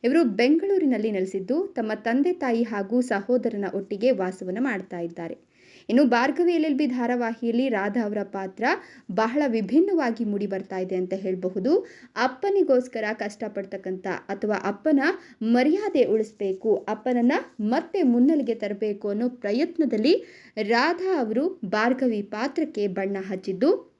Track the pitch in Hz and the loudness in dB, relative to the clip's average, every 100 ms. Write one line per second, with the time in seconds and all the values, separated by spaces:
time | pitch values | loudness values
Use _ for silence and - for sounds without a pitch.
0 | 240 311 269 190 247 320 392 392 311 233 | 4 4 2 2 4 4 4 2 2 2
1 | 220 202 185 196 190 277 392 - 220 214 | 0 0 -2 -4 -2 -2 -2 -4 -4 -4
2 | 233 247 320 359 269 233 233 208 196 240 | 0 2 2 0 0 0 0 -2 -2 0
3 | 247 202 196 247 247 202 196 196 190 202 | 0 -2 2 0 0 -4 -4 -4 -6 0
4 | 240 214 185 185 185 190 269 202 185 175 | 2 2 0 -4 -8 -4 -2 -4 -8 -8
5 | 170 170 165 - _ _ - - - 233 | -8 -8 -10 -12 _ _ -20 -20 0 4
6 | 285 240 262 294 349 339 311 269 294 247 | 6 4 2 2 2 2 0 0 0 0
7 | 240 247 233 233 233 233 269 214 202 220 | -2 0 -2 -4 -2 0 0 0 0 -2
8 | 214 208 196 196 190 - 240 370 - - | -2 -4 -6 -8 -10 -4 -2 -2 -6 -20
9 | - 185 220 269 285 226 190 262 392 359 | -6 -2 0 2 0 0 2 2 4 2
10 | 254 226 220 202 202 190 190 190 185 185 | 0 -2 -2 -2 -2 -4 -6 -6 -4 -4
11 | 180 190 196 185 185 190 190 359 - - | -2 -4 -4 -4 -4 -2 2 0 0 -18
12 | - - 254 254 403 392 311 254 247 233 | -14 -2 -2 0 0 2 4 2 2 -6
13 | 214 226 208 - 214 208 196 196 190 185 | -4 -4 -6 -6 -8 -8 -8 -10 -8 -8
14 | 190 170 - 196 214 208 - 202 311 285 | -6 -8 -8 -6 -2 -2 -2 -2 2 2
15 | 285 370 - - 220 240 269 370 415 320 | 2 -2 -10 -6 2 4 4 2 2 2
16 | 240 220 214 - 196 190 226 202 - 214 | 2 2 -2 -4 -4 -2 0 0 0 -6
17 | 254 247 233 339 - - 208 262 - 403 | 0 2 4 2 -2 -6 0 0 -2 0
18 | 285 240 262 330 262 226 202 202 214 208 | 2 4 4 4 0 -4 -4 -4 -4 -4
19 | 208 202 247 247 202 226 320 - 294 214 | -4 -2 -2 -4 -2 0 0 0 0 2
20 | 233 440 - - - - 208 233 294 339 | 4 2 0 -20 -14 -6 0 2 2 0
21 | 370 349 226 220 330 - 190 214 226 254 | -2 0 0 0 -2 -4 -4 0 0 2
22 | 254 214 202 214 262 269 311 220 202 180 | 0 -2 -4 -6 -4 -4 -4 -2 -4 -2
23 | 196 196 190 190 190 185 269 427 - | -4 -4 -6 -8 -6 0 2 2 -2